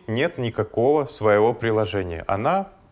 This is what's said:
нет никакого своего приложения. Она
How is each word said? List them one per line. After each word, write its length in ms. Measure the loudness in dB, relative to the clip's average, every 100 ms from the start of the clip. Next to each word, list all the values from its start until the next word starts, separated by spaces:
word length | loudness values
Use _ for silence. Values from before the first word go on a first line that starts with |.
| -6
нет 300 | -2 -2 -4
никакого 680 | -4 -4 -4 0 2 2 -2
своего 480 | 0 4 4 4
приложения. 720 | 2 0 0 0 -4 -6 -6 -4
Она 420 | -2 0 -2 -4 -14 _